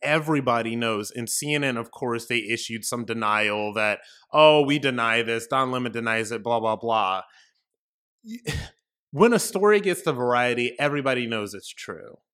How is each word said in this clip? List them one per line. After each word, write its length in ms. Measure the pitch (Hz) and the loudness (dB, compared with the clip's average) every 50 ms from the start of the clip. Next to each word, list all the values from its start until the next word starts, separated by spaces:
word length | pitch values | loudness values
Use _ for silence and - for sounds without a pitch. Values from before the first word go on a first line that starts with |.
everybody 760 | - 147 151 160 151 160 156 139 131 123 117 113 113 113 117 | -2 0 0 0 2 0 0 0 2 2 0 0 0 -2 -4
knows. 340 | 117 117 113 110 104 107 - | -2 -2 -2 -2 -2 -4 -6
In 160 | - 123 117 | -8 -10 -8
C 280 | - - - 143 147 147 | -6 -6 -6 -2 -2 -2
N 100 | 147 143 | 0 0
N, 140 | 135 120 117 | -2 -4 -4
of 120 | 117 - | -8 -10
course, 360 | - - 139 120 117 117 - | -10 -8 -6 -4 -4 -4 -4
they 140 | - 120 117 | -2 -2 -2
issued 440 | 104 104 117 113 - - 113 110 - | -2 -2 -4 -4 -4 -8 -10 -8 -6
some 220 | - 127 120 113 | -6 -6 -6 -6
denial 680 | 107 113 117 110 104 107 107 107 104 104 107 104 104 | -6 -4 -2 0 0 2 2 2 0 0 -2 -2 -4
that, 280 | 104 110 107 107 101 - - - - - _ - - | -2 0 0 0 0 -2 -6 -20 -20 -20 _ -2 4
"Oh, 280 | 151 156 156 151 151 | 8 8 8 8 8
we 160 | 143 139 147 147 | 4 4 2 0
deny 440 | 139 135 123 120 117 113 113 120 | 0 -2 0 0 0 2 2 0
this. 240 | 113 113 117 117 113 | 0 0 -2 -4 -4
Don 240 | - 135 135 131 127 | -2 0 0 0 0
Lemon 220 | 127 127 123 120 | 0 -2 -4 -4
denies 380 | 107 117 113 113 113 113 110 107 | -4 -4 -2 -2 -2 -2 -2 -4
it, 120 | 117 110 | -6 -6
blah, 180 | 101 117 117 113 | -2 0 0 2
blah, 160 | 110 113 110 | 2 0 0
blah." 460 | 107 - 117 113 110 98 92 95 95 - _ _ - - _ _ _ _ _ _ _ _ _ _ _ _ _ _ _ _ | 0 0 0 2 2 2 2 0 -2 -6 _ _ -20 -20 _ _ _ _ _ _ _ _ _ _ _ _ _ _ _ _
<sighs> 60 | 220 226 - - 151 - - - - _ _ _ _ _ _ _ _ | -14 -14 -10 -8 -6 -6 -6 -8 -10 _ _ _ _ _ _ _ _
When 200 | - 143 214 240 | 2 4 4 6
a 60 | 233 208 | 6 4
story 420 | - - - 190 202 208 208 202 | 0 0 -2 2 4 4 4 4
gets 220 | 190 190 175 180 | 2 0 -2 -2
to 100 | - 160 | -2 -4
Variety, 640 | 139 123 123 123 120 120 123 123 120 123 123 117 - - | -2 0 0 2 2 2 2 2 2 0 0 -2 -2 0
everybody 480 | 143 147 143 147 135 135 127 123 120 | -2 0 0 0 0 0 0 0 -2
knows 280 | 113 117 110 104 98 101 | -2 -4 -4 -4 -6 -10
it's 180 | 95 - - | -14 -16 -16
true. 460 | - - - 107 90 - 50 - - _ _ _ | -16 -16 -12 -14 -14 -14 -14 -20 -20 _ _ _